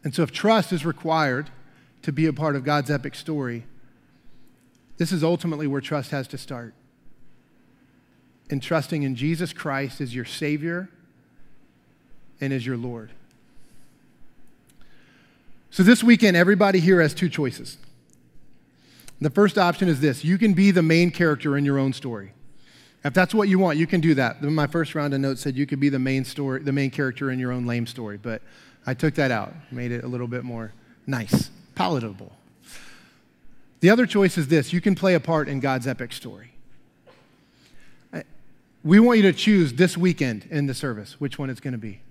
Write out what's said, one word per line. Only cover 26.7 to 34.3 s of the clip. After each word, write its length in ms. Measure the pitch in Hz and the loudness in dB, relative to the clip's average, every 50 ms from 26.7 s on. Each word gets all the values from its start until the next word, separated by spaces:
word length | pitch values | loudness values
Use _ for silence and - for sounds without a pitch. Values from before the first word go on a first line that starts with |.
main 180 | 135 143 139 131 | -2 0 -2 -2
character 400 | - - 143 131 113 - 139 135 | -2 -4 -4 -4 -4 -4 -6 -4
in 80 | 127 127 | -4 -4
your 140 | 127 123 | -4 -4
own 120 | 123 127 123 | -4 -4 -4
lame 220 | 120 120 120 117 | -4 -2 -4 -4
story, 300 | 113 - 127 117 107 104 | -6 -8 -12 -12 -12 -12
but 260 | 104 - 120 110 107 - - - - - - _ _ _ | -10 -8 -8 -8 -8 -10 -16 -20 -20 -20 -20 _ _ _
I 100 | - 131 | -8 -4
took 200 | 120 - 156 - | 0 -2 0 0
that 160 | - 143 131 | 2 0 0
out, 240 | 120 107 104 - - 160 - _ | 0 -2 -4 -6 -12 -20 -18 _
made 220 | 127 123 123 120 | -12 -10 -8 -6
it 100 | 120 120 | -8 -8
a 60 | 120 123 | -8 -8
little 180 | 123 120 123 | -8 -8 -8
bit 160 | 120 120 123 | -6 -8 -8
more 300 | 127 127 120 117 113 107 - - _ _ _ _ _ | -8 -8 -10 -10 -12 -12 -16 -20 _ _ _ _ _
nice, 440 | - 139 120 113 98 - - - - - - - _ - | -6 -6 -6 -2 0 0 0 0 -4 -12 -20 -20 _ -4
palatable. 560 | - 185 185 165 127 113 110 98 95 95 98 101 _ _ _ _ _ _ - - - - - - - - _ _ _ _ _ _ _ _ - - - - _ _ _ | -2 -2 0 0 -2 -4 -8 -12 -14 -18 -20 -20 _ _ _ _ _ _ -20 -20 -20 -18 -20 -20 -20 -20 _ _ _ _ _ _ _ _ -20 -20 -20 -20 _ _ _
The 120 | - 180 | 4 6
other 160 | 220 240 247 | 6 6 4
choice 300 | - - 208 196 180 | 2 2 2 2 2